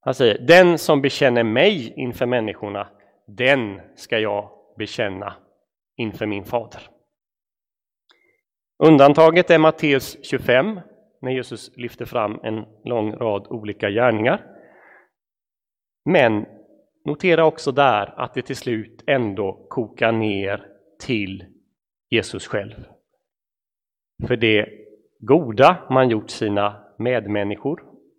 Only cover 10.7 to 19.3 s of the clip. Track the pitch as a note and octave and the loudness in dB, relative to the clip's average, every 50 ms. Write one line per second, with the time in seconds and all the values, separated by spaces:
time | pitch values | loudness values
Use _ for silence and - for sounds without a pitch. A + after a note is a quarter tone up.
10.7 | A3 F#3+ E3+ - _ _ _ _ _ _ - B2+ C3 C3 B2 - A#2+ A2 - - | -4 -10 -14 -20 _ _ _ _ _ _ -8 -6 -6 -6 -8 -8 -14 -16 -16 -20
11.7 | _ - B2 A#2 - _ B2 - - B2+ A2 G#2 A2 - - A2+ A2 A2 A2 - | _ -14 -14 -14 -12 _ -14 -6 -4 -4 -4 -4 -6 -8 -10 -8 -8 -8 -10 -14
12.7 | _ _ _ - B2 A#2 G#2+ G#2+ G#2+ - A#2+ A2+ G#2 G2+ G2+ - - A#2 G#2+ G#2 | _ _ _ -6 -4 -4 -4 -4 -6 -6 -4 -4 -4 -4 -6 -8 -14 -12 -10 -12
13.7 | G2+ _ - G2+ G2+ G#2+ B2 B2+ A#2 G#2+ G#2+ B2 E3+ G#3+ - - - - - _ | -10 _ -4 -2 0 2 2 2 2 2 0 0 -2 -2 -6 -16 -20 -20 -20 _
14.7 | _ _ _ _ _ - _ _ _ _ _ _ _ _ _ _ _ _ _ _ | _ _ _ _ _ -20 _ _ _ _ _ _ _ _ _ _ _ _ _ _
15.7 | _ _ _ _ _ _ _ D3+ F3+ F3 C3+ A#2 A2 G#2 A2 - - - _ _ | _ _ _ _ _ _ _ 0 2 4 4 4 2 -2 -6 -8 -16 -20 _ _
16.7 | _ _ _ _ _ _ _ C3 D3 - - F#3 E3+ D#3+ E3 D#3 D#3 - - D3+ | _ _ _ _ _ _ _ -8 -8 -4 0 0 2 4 2 2 0 0 -6 -4
17.7 | C3 B2+ C#3+ C3+ A#2 G#2 G2+ - - - C3+ A#2 - C3 B2 - C3+ B2 - B2+ | 0 2 2 2 2 0 -2 -6 -8 -10 -10 -8 -8 -10 -8 -8 -12 -10 -6 -6
18.7 | A#2+ A2 G#2+ G2 _ _ - - C#3+ C3+ A#2+ G#2+ | -6 -6 -6 -12 _ _ -4 -2 -2 0 0 -4